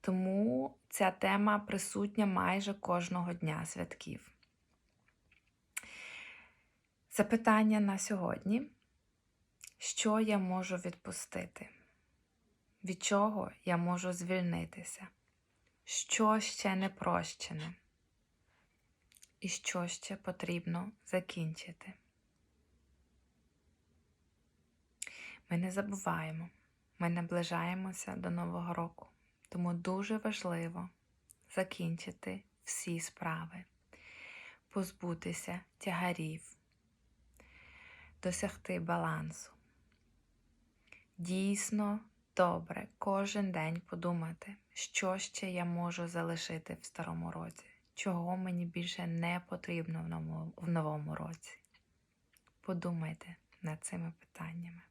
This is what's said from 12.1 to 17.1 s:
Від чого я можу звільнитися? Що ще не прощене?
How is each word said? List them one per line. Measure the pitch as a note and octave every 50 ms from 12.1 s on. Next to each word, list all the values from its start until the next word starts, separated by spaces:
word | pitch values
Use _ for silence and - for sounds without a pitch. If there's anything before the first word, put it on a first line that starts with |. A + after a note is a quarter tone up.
| _ _ _ _ _ _ _ _ _ _ _ _ _ _ -
Від | F#3 F#3 F3+ -
чого | - G3+ G3+ G3+ G#3+ G#3+ G3+ - - - - -
я | - F3
можу | E3+ E3+ F3 F3+ F3 F3+ F3+ F3+
звільнитися? | F3 F3 F3 F#3 F#3 F3+ F3 E3+ E3+ E3+ E3 - F#3 E3+ - - - F#3+ F3+ _ _ _ _ _ _ _ _ _ _ _ _ _ _ _
Що | - - - - - - - A3 G#3+ G#3+ A3
ще | G#3 - - - - G3+ F#3+
не | F#3+ F#3+ F#3+
прощене? | F#3+ - F#3+ F3+